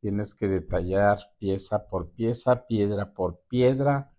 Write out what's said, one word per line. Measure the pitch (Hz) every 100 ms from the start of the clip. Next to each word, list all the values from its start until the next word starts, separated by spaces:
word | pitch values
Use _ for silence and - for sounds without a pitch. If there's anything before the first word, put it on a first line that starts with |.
Tienes | 107 101 104
que | - 101
detallar | 95 85 92 87 95 101 104 - _
pieza | 98 98 - 104 -
por | 110 87
pieza, | - 113 117 - 123 -
piedra | 110 101 101 101
por | - 92 85 _
piedra | 123 123 135 139 139 139